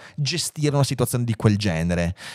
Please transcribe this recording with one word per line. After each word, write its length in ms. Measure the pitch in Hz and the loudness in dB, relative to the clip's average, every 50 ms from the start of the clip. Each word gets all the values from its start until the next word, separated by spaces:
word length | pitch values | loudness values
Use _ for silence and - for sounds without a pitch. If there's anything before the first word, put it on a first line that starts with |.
| - - - | -8 -12 -6
gestire 580 | - 143 131 151 170 - - - - 147 147 139 | -4 -4 -2 -2 -4 -6 -6 -6 -2 -2 0 2
una 100 | 143 139 | 2 2
situazione 380 | - 143 120 123 117 - 127 120 | 2 2 0 0 0 0 -2 -2
di 140 | 117 110 | -2 0
quel 200 | - - 113 107 | 2 4 4 4
genere. 600 | 101 104 107 85 80 82 85 87 85 87 85 90 - - - - | 4 2 0 -2 0 0 0 0 0 0 -2 -2 -6 -10 -18 -10